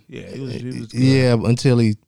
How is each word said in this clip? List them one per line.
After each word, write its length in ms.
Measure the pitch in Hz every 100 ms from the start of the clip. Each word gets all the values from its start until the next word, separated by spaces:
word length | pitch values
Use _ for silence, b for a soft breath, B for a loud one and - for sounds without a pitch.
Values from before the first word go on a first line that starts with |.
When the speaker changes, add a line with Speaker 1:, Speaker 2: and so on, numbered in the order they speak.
| _
Speaker 1:
Yeah, 140 | 120 -
he 100 | 110
was, 140 | 131
he 120 | 117 120
was 200 | 123 113
good. 120 | 117
Speaker 2:
Yeah, 320 | 131 135 127 117
until 340 | 87 - 139 120
he 180 | 113 104